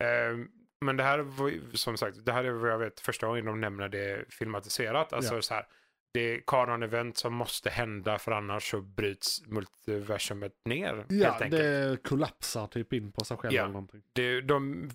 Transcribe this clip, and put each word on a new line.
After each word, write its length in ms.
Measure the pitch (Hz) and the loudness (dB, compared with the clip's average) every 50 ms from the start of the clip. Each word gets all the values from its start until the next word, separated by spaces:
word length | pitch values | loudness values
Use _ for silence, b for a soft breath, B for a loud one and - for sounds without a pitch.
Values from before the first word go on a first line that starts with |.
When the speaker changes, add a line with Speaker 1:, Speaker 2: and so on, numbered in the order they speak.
| 117 | 2
Speaker 1:
ehm, 440 | 120 120 120 117 117 117 117 120 - - - - _ _ - | 2 4 4 2 2 0 -4 -6 -10 -14 -20 -20 _ _ -2
men 160 | 143 139 131 | 0 0 2
det 60 | 131 | 4
här 160 | 131 139 143 151 | 4 4 4 2
var 300 | 147 139 135 135 139 143 | 0 -2 -2 0 0 0
ju, 120 | 160 165 143 120 | 0 -2 -6 -4
som 240 | 113 110 - 120 113 | -2 -2 0 0 0
sagt, 280 | 107 120 101 98 107 110 | 0 -2 -2 -4 -4 -2
det 80 | 120 | 0
här 120 | 117 123 131 | 2 2 2
är 60 | 127 | 0
vad 180 | 120 113 117 117 | 0 0 2 2
jag 80 | 113 113 | 2 2
vet 220 | 113 107 - - | 0 -4 -6 -6
första 260 | - - 117 - - | -4 -4 -2 0 0
gången 180 | 110 117 120 110 | 0 0 0 0
de 160 | 110 107 110 | -2 -2 -2
nämner 280 | 110 104 101 98 101 98 | -2 -2 -2 -4 -4 -4
det 360 | 101 101 101 98 101 107 - - | -2 -2 -2 -2 -4 -6 -6 -8
filmatiserat. 840 | - - 117 110 107 101 98 107 - - 123 110 120 147 160 - | -8 -6 -4 -4 -4 -6 -4 -4 -2 -2 0 2 2 0 0 0
Alltså 220 | - 127 131 113 120 | 0 -2 0 0 0
Speaker 2:
Ja. 80 | 113 | 0
Speaker 1:
så 120 | 104 - 113 | -2 -2 -2
här, 120 | 107 - - b b b b b b b _ - | -4 -4 -6 b b b b b b b _ -2
det 60 | 123 | 0
är 200 | 117 117 117 117 - | 0 0 0 -2 0
kanon-event 720 | - 143 131 123 120 120 117 117 110 113 117 120 120 110 | 2 4 4 4 4 2 0 0 0 0 0 0 -2 -2
som 180 | - - 120 117 | -2 -2 -2 0
måste 360 | 120 120 - - - - 110 | -2 -2 -2 -2 -2 -2 -2
hända, 480 | - - 120 110 107 101 92 110 107 101 | 0 0 -2 -2 -2 -2 0 0 0 0
för 140 | - 113 | 0 0
annars 380 | 113 107 104 101 101 107 - - | -2 0 -2 -2 -4 -4 -4 -2
så 100 | - 104 | -4 -4
bryts 640 | 98 98 98 117 107 101 98 - - - - - 170 | -4 -4 -2 0 0 0 0 0 -2 -2 -2 -4 -4
multiversumet 1080 | 110 107 107 95 - _ _ _ - 107 104 101 104 107 101 - - 104 101 101 101 - _ - | -4 -4 -4 -4 -6 _ _ _ -4 -2 -2 -2 -2 -2 -2 -2 -4 -4 -6 -8 -10 -10 _ -4
ner, 400 | 110 120 156 202 170 - 107 104 - | -2 -2 -2 -2 -2 -4 -4 -2 2
Speaker 2:
Ja, 220 | 190 208 196 160 | 4 6 6 6
Speaker 1:
helt 120 | 123 113 | 6 2
enkelt. 200 | 117 - 160 160 | 0 2 4 4
Speaker 2:
det 400 | 151 147 143 139 139 135 131 - - - | 4 4 4 2 2 2 0 0 0 0
kollapsar 580 | 139 139 156 131 - - - - - 117 104 | 2 2 2 0 -2 -6 -6 -4 -4 -4 -4
typ 260 | 104 - 120 113 - | -4 -4 -4 -2 0
in 200 | 131 120 104 101 | -2 -2 -2 -2
på 120 | - - 107 | -2 -4 -2
sig 120 | - 120 | -2 -2
själv 180 | - - 117 117 | -4 0 2 2
Speaker 1:
Ja. 80 | 120 | 2
Speaker 2:
eller 100 | 104 98 | 2 0
någonting. 300 | 98 98 98 95 - 104 - _ | -2 -6 -8 -10 -14 -20 -14 _
Speaker 1:
Det, 280 | - 123 123 123 123 127 | 0 0 2 2 2 2
de 480 | 131 135 147 139 139 139 143 175 175 139 | 4 4 4 4 2 0 -4 -6 -6 -8